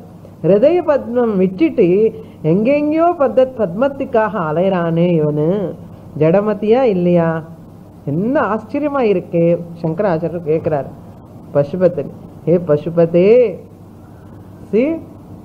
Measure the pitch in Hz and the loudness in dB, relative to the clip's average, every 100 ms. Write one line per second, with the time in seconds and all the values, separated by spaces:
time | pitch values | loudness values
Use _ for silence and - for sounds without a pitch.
0 | - - - - 160 202 277 349 311 277 | -14 -20 -20 -4 2 4 4 2 2 -2
1 | 220 240 233 196 185 190 320 254 175 190 | -2 -2 0 2 0 0 0 2 2 4
2 | 220 - - - 156 180 220 294 294 320 | 2 -2 -12 -6 0 2 2 0 0 2
3 | 339 349 262 214 262 - 196 180 277 277 | 2 2 0 2 0 0 -4 -2 -4 -4
4 | 262 226 214 214 156 151 190 185 170 165 | -2 0 0 -2 -2 0 0 0 0 0
5 | 175 170 151 151 156 208 170 - - - | 2 2 0 0 0 -2 -4 -10 -16 -20
6 | - - 156 190 214 202 208 240 262 180 | -16 -2 2 2 0 -2 0 2 2 0
7 | 175 175 165 160 - - - - - - | 2 2 0 -2 -8 -16 -20 -20 -20 -14
8 | - 151 220 294 214 214 - 285 294 277 | -6 -4 -2 0 0 -2 -6 -6 -2 0
9 | 226 180 175 170 170 170 170 - 160 165 | 0 0 -2 0 2 0 -4 -8 -6 -2
10 | 208 165 165 170 160 160 156 151 135 - | -2 -2 -4 -6 -2 -2 -2 -4 -6 -14
11 | - - - - - 143 143 180 180 147 | -20 -20 -20 -20 -4 -2 -2 0 0 0
12 | 131 - - - - 175 175 147 170 165 | -6 -12 -20 -8 0 0 2 0 0 0
13 | 165 170 196 240 226 165 - - - - | 2 4 6 6 4 -2 -14 -20 -20 -20
14 | - - - - - - - 208 277 320 | -20 -20 -20 -20 -20 -20 -4 0 0 -2
15 | - - - - | -10 -20 -20 -20